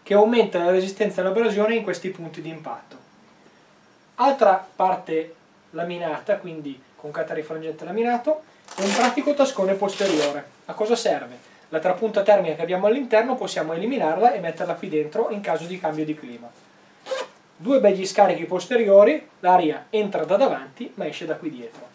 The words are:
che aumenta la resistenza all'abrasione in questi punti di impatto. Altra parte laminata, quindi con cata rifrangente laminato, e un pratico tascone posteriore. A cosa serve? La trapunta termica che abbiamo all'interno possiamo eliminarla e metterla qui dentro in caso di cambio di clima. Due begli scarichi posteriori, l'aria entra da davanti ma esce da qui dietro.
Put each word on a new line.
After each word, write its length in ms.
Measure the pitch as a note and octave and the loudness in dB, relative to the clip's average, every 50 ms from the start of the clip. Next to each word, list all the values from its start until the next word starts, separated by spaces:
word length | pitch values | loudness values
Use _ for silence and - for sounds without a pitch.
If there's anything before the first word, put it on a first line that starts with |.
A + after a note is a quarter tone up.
che 140 | _ - G3+ | _ 4 6
aumenta 420 | G3+ G#3+ A3+ A#3+ A#3 G#3+ - - | 6 6 6 6 4 2 2 0
la 140 | F3+ A3+ B3+ | 0 2 4
resistenza 500 | C#4 C#4+ F#3+ F#3+ - - G#3+ G3 - - | 2 2 0 -2 -2 -2 -2 -2 -2 -2
all'abrasione 540 | F#3 F#3+ F#3+ A3+ A#3 G#3+ G3 G3+ G#3 A3 A#3 | -2 0 0 2 2 2 2 2 2 2 0
in 80 | A3+ G#3 | 0 -2
questi 260 | F#3 E3+ - - F#3 | -4 -8 -6 -8 -10
punti 320 | - - E3 D#3 D3+ F3 | -10 -10 -14 -14 -14 -12
di 80 | D3+ D#3+ | -12 -12
impatto. 480 | D#3 D3+ D#3 - - - - _ - - - _ _ _ _ _ _ _ _ _ _ _ _ _ _ _ _ _ _ _ _ _ _ | -12 -12 -12 -12 -12 -12 -14 _ -20 -20 -20 _ _ _ _ _ _ _ _ _ _ _ _ _ _ _ _ _ _ _ _ _ _
Altra 500 | - A#3+ C#4 C#4 C4+ A#3 G3+ F#3 F#3+ - - _ | 2 2 2 4 6 4 4 4 2 -2 -10 _
parte 600 | - F#3+ F#3+ F#3 F3 - - D#3+ D#3+ D#3+ - - _ _ _ _ _ _ _ | -2 0 0 0 -2 -4 -4 -4 -4 -4 -6 -14 _ _ _ _ _ _ _
laminata, 680 | - E3 E3+ F3 F3 F3 E3+ D#3+ D3+ - - - G3+ | -10 -8 -8 -8 -6 -6 -6 -6 -6 -8 -2 -4 -4
quindi 440 | G3 - F3+ D#3+ D#3 D3 C#3+ C3+ C3 _ _ _ | -4 -4 -12 -12 -10 -12 -12 -14 -14 _ _ _
con 160 | - - D3+ | -16 -16 -12
cata 240 | D3 E3 D#3 D#3 D#3+ | -8 -8 -8 -6 -6
rifrangente 500 | D#3+ D3+ - D#3+ D#3+ D#3+ D#3+ D#3 - D#3 | -10 -8 -8 -10 -8 -8 -10 -10 -10 -12
laminato, 560 | E3+ F#3 A3 A#3 A#3+ A#3+ A#3+ A#3+ D4+ D4+ D#4 - _ _ _ _ - - | -8 -4 -2 0 0 -2 -2 0 -2 -2 -2 -4 _ _ _ _ -16 -8
e 80 | - G3 | -4 -2
un 80 | G3+ | -2
pratico 440 | G3+ A#3 A#3+ B3 A#3+ D4+ - D4 C#4+ | 2 2 2 2 2 0 -2 -2 2
tascone 400 | C#4+ C4+ C4 - - F#3+ F#3+ G3 | 2 0 0 0 -2 -2 -2 0
posteriore. 680 | G3 G3+ F#3+ - - G3+ F#3 E3+ D3+ D3 C#3+ C#3+ C#3+ - - _ _ _ | -2 -2 -6 -2 -2 0 0 2 0 0 0 -2 -6 -12 -14 _ _ _
A 80 | - F#3 | -14 -6
cosa 220 | - G#3+ A3 A#3+ | -4 0 0 0
serve? 420 | A3+ - G#3+ C#3+ C#3+ - B2 B2+ - - - - _ _ _ | 0 0 -2 -2 -2 -6 -12 -16 -20 -20 -20 -20 _ _ _
La 80 | D#3 | -6
trapunta 460 | D#3+ D#3+ F#3 F3+ - A3+ G#3+ G3+ G#3 G3 | -2 0 0 -2 0 -2 -2 0 2 4
termica 320 | G#3 G#3 G3 F3+ D#3+ D3+ | 6 6 6 4 0 -4
che 80 | D3+ E3 | -4 -4
abbiamo 240 | E3+ F3+ F3+ G3 | -2 -2 0 2
all'interno 480 | G#3+ A3+ C#4+ C4+ A#3 A3 G#3+ A3+ C4 B3 | 2 2 2 0 2 2 2 4 2 -2
possiamo 380 | - G3 E3+ - F3+ D#3 D#3 E3 | -4 -4 -4 -4 -4 -4 -4 -4
eliminarla 600 | E3+ G3 A#3 C#4 A#3 E3+ D#3 D#3+ F3+ A3 B3 A#3 | -4 -4 -4 -2 0 0 0 2 4 4 4 4
e 60 | G3+ | 2
metterla 340 | F3 E3 D#3+ - - E3 D#3 | -4 -6 -6 -6 -6 -6 -6
qui 160 | - - F3 | -6 -6 -4
dentro 400 | D#3 D3+ D3+ D3+ - - - - | -2 -2 -2 -2 -2 -4 -2 -2
in 120 | G#3+ G#3 | -4 -6
caso 240 | G3+ - E3 D#3 E3 | -4 -4 -4 -4 -4
di 140 | E3+ F#3 F3+ | -8 -10 -6
cambio 240 | - D#3 D#3 D#3 D#3 | -6 -4 -4 -4 -4
di 120 | D3+ D3+ | -6 -6
clima. 340 | - - B2 A#2+ A#2 A#2 A#2+ - - _ _ _ _ _ _ _ _ _ - C5 C5 - - _ _ _ _ _ | -8 -10 -16 -16 -16 -18 -20 -20 -20 _ _ _ _ _ _ _ _ _ -10 -8 -8 -8 -12 _ _ _ _ _
Due 240 | _ D#3+ A3+ C#4 C4 | _ -2 2 2 4
begli 280 | G3+ G3+ F#3+ F#3 F#3 | 6 4 4 2 -4
scarichi 380 | F#3+ - - G3+ F#3 E3 D#3+ E3+ | -2 4 4 4 4 4 -2 -4
posteriori, 840 | - F#3 F3+ - - B3 A#3 A3+ G3+ G3 G3 G#3 B3 D#4 D4 - - _ _ | -4 -6 -6 -4 0 0 2 4 8 8 10 10 8 4 0 -4 -14 _ _
l'aria 440 | - F3+ F3+ F3+ E3+ D3+ C#3 - - _ | 4 4 4 6 4 2 -2 -4 -10 _
entra 340 | - G#3+ G#3 G3 - - D#3 | -2 -2 -2 -2 -2 -4 0
da 120 | D3+ F#3 | 2 2
davanti 540 | G3 F3+ - C#3+ C3+ - - - - A#3+ - - | 4 4 2 2 -4 -8 -16 -14 -14 -14 -14 -10
ma 100 | G3 F#3 | -8 -8
esce 220 | D3+ - - F3 | -8 -8 -8 -8
da 80 | D#3 D3+ | -8 -8
qui 160 | D#3 F3 D3+ | -6 -6 -10
dietro. 360 | C3+ A#2+ A#2 A2+ - - - G#2 | -10 -10 -16 -16 -16 -20 -20 -20